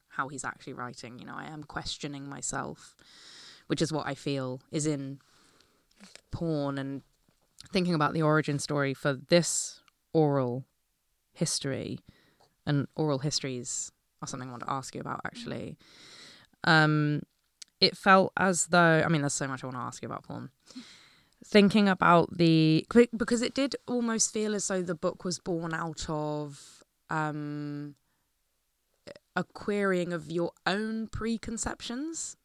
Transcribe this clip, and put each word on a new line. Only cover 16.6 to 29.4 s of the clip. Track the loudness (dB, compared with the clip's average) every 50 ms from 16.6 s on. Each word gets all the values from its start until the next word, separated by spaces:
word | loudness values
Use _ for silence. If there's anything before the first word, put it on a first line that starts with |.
| 0
Um, | 2 4 6 6 6 4 4 2 2 0 -2 -4 -8 _ _ _ _ _ -20 -20 _ _ 0
it | 0 0 0
felt | 2 4 8 8 8 8 6 2
as | 0 2 2 2 0 0
though, | 4 6 6 8 8 6 6 4
I | 4
mean, | 2 2 0
there's | 0 -2
so | -4 -4 -6
much | -6 -8 -8
I |
want | -8 -8
to | -8 -8
ask | -10 -10 -10 -10
you | -10
about | -10 -10 -10
Porn. | -12 -12 -12 -12 -14 _ _ _ -20 -20 -20 -18 -20 -20 -20 -20 _ _ _ _ _ _ _ -4
Thinking | 4 6 8 8 8 8 6 6 4
about | 4 6 6 8 8 8 6 4 2 4
the, | 4 6 6 8 6 6 6 4 2 4 8
be-, | 8 8 8 6
because | -4 -2 0 0 0 0
it | 0 0
did | 0 -2 -2 -2 -6 _
almost | -4 -2 -2 0 0 0 0 0 -2 -2
feel | -2 -2 -2 -2
as | -2 -2 -2
though | -2 -2 -2
the | -4 -4
book | -4 -4 -4 -4 -4 -6
was | -8 -8 -6
born | -6 -4 -4 -4 -4 -4 -6
out | -6 -6 -8 -8 -8 -6 -6
of, | -4 -4 -4 -4 -4 -4 -6 -8 -10 -16 -20 -20 -20 -20 -20 _ _ _ _ -6
um, | -4 -4 -2 -4 -4 -6 -8 -8 -8 -6 -6 -8 -8 -8 -10 -12 -14 _ _ _ _ _ _ _ _ _ _ _ _ _ _ _ _ _ _ _ _ _ -20 -20 -20 -20 _ _ -6
a | -6